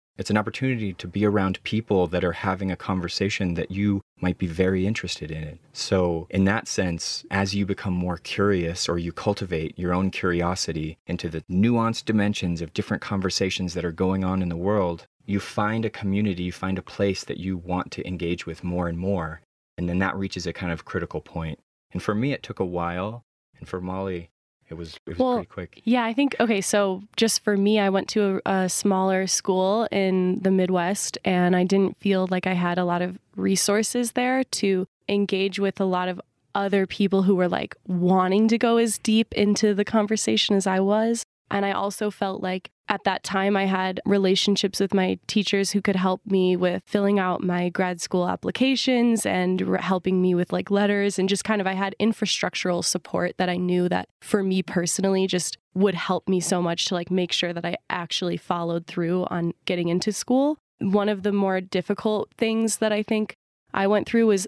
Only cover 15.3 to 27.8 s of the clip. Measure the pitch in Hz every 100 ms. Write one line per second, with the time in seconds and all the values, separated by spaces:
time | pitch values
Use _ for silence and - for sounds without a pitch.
15.3 | 98 - - 104 113 110 - 101 98 107
16.3 | 90 90 - 92 95 - - 101 95 -
17.3 | - 92 92 87 90 - - - 90 85
18.3 | 87 - 80 90 87 87 85 92 98 80
19.3 | 78 _ _ _ - 87 90 95 - 98
20.3 | - 87 82 90 82 - 95 85 - -
21.3 | 85 82 78 _ _ _ 90 - 104 131
22.3 | 139 - - 92 87 85 87 98 120 -
23.3 | _ _ - - 92 90 92 95 90 85
24.3 | _ _ _ - 82 82 - - 87 254
25.3 | 120 - - 90 - - 247 226 233 277
26.3 | - 226 214 196 208 202 190 202 - 220
27.3 | - - 202 196 214